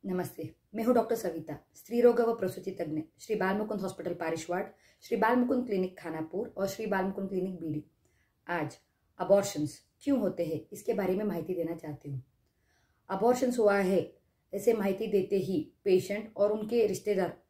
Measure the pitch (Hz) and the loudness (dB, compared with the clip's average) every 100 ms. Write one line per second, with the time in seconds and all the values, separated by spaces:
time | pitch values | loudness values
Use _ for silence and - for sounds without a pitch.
0 | 196 180 175 - 160 - _ 208 226 240 | -4 -4 -4 -8 -12 -12 _ -4 2 2
1 | 226 226 185 160 - 147 _ - - 240 | 2 -2 -4 -8 -10 -12 _ -20 -4 4
2 | 240 233 233 226 185 180 185 185 165 156 | 6 6 2 0 -4 -4 -10 -8 -6 -6
3 | - _ - 208 190 202 214 208 185 - | -8 _ -6 0 2 0 -2 -4 -6 -6
4 | 170 175 160 165 - 175 208 - _ _ | -8 -4 -4 -4 -4 -4 -6 -12 _ _
5 | - 226 220 247 240 254 - 196 185 - | -6 0 2 4 2 0 0 -2 -2 -4
6 | 170 160 160 185 240 - 190 - 214 196 | -8 -8 -6 -6 -8 -4 -4 -4 -2 0
7 | 185 196 190 190 185 180 160 147 - _ | 0 -4 -4 -2 -4 -4 -6 -6 -8 _
8 | _ _ _ _ - 175 147 - _ _ | _ _ _ _ -6 -4 -4 -8 _ _
9 | _ _ 180 196 196 156 147 - _ _ | _ _ 6 6 6 -2 -4 -6 _ _
10 | - 269 202 175 165 156 - 208 - 233 | 0 2 2 -2 -4 -4 -8 -12 -4 -2
11 | 185 190 214 170 160 170 165 170 156 143 | 0 0 0 -2 -4 -4 -2 -4 -8 -12
12 | 147 135 - _ _ _ _ _ _ _ | -8 -10 -10 _ _ _ _ _ _ _
13 | _ 190 226 247 254 240 208 202 185 190 | _ 0 2 4 2 4 4 6 4 2
14 | - - _ _ _ 202 202 226 196 196 | 0 -10 _ _ _ -2 2 2 2 0
15 | 220 202 185 196 180 180 160 _ - 185 | 0 0 2 0 0 -2 -2 _ 2 4
16 | 185 202 214 - 202 214 214 240 208 185 | 4 -6 -6 0 2 2 0 2 2 0
17 | - 190 170 - | 0 0 0 -4